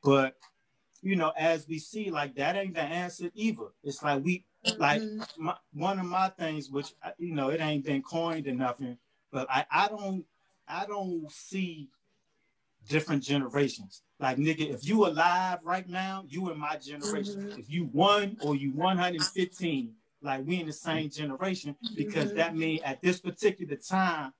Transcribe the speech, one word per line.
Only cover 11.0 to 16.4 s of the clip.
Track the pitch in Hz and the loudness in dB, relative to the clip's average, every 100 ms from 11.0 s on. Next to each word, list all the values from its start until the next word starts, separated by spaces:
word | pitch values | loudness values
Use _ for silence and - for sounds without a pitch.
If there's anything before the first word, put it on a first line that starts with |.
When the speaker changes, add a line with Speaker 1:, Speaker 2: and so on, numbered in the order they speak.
| 185 170 151 | -4 -4 -6
Speaker 1:
see | - - 190 185 160 139 _ _ _ _ _ _ _ _ _ 104 | -14 -8 -4 -4 -6 -14 _ _ _ _ _ _ _ _ _ 0
different | 156 156 147 | 0 2 -2
generations. | 131 143 131 143 139 - 95 - _ _ | 2 0 2 2 2 0 -14 -18 _ _
Like, | 135 131 | 0 2
nigga, | 151 160 151 | 2 2 -2
if | 127 143 | -4 2
you | 220 190 | 6 6
alive | 151 - 180 185 180 | 6 6 6 2 -2
right | 165 185 180 | -2 -2 -2
now, | 180 190 190 170 | -4 -4 -6 -8
you | 147 | -4